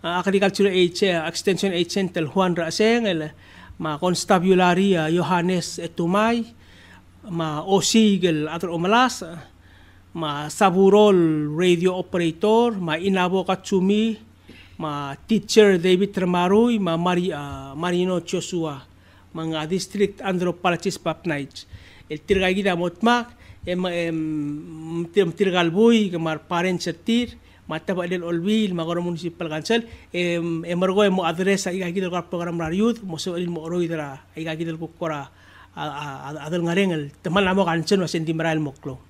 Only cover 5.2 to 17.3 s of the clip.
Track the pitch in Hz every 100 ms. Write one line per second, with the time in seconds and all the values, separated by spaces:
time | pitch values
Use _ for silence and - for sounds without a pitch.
5.2 | 156 180 170 185 - - 170 - 170 196
6.2 | 226 240 226 - - - - - - -
7.2 | 220 170 160 151 180 196 - 226 220 190
8.2 | 175 156 151 165 180 170 175 226 254 -
9.2 | 170 170 - - - - - - - 165
10.2 | 156 143 151 - 196 180 190 208 208 190
11.2 | 165 156 147 151 180 175 185 185 180 185
12.2 | 170 165 208 226 240 202 170 160 190 190
13.2 | 180 190 185 190 - 190 190 208 226 214
14.2 | - _ - - - - 160 147 143 135
15.2 | - 214 202 220 208 185 180 180 196 202
16.2 | 185 180 180 202 240 226 185 165 175 180
17.2 | 180